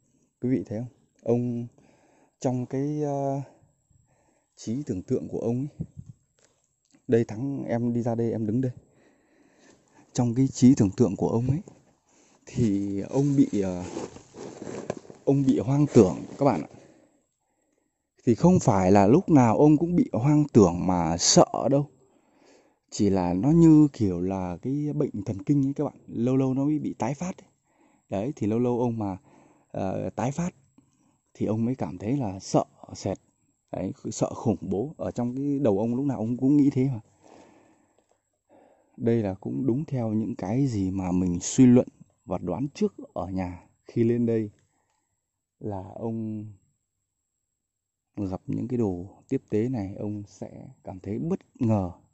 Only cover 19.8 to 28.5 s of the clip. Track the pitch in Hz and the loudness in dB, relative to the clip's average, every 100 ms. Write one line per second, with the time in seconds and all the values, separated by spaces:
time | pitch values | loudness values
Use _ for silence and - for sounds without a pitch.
19.8 | 170 175 - 104 131 151 147 123 92 87 | 2 0 0 0 2 2 4 6 6 6
20.8 | 87 90 80 82 - 180 - - 98 139 | -2 0 0 0 2 4 4 2 0 0
21.8 | 147 _ _ _ _ _ _ _ _ _ | 0 _ _ _ _ _ _ _ _ _
22.8 | _ - 101 95 90 90 123 165 165 156 | _ -2 0 2 0 0 2 6 8 8
23.8 | 151 - 104 87 92 95 90 85 123 143 | 6 2 -2 0 -2 -4 -6 -8 -6 -6
24.8 | 147 147 127 107 98 98 - 143 135 139 | -4 -4 -4 -6 -8 -6 -2 0 0 -2
25.8 | 143 - - 110 120 131 131 131 139 151 | -6 -8 -12 -4 0 0 0 0 0 -2
26.8 | 120 - 110 143 180 - - _ _ _ | -4 -4 -6 -6 -8 -12 -18 _ _ _
27.8 | _ _ - 98 113 - 104 | _ _ -10 -6 -6 -4 -2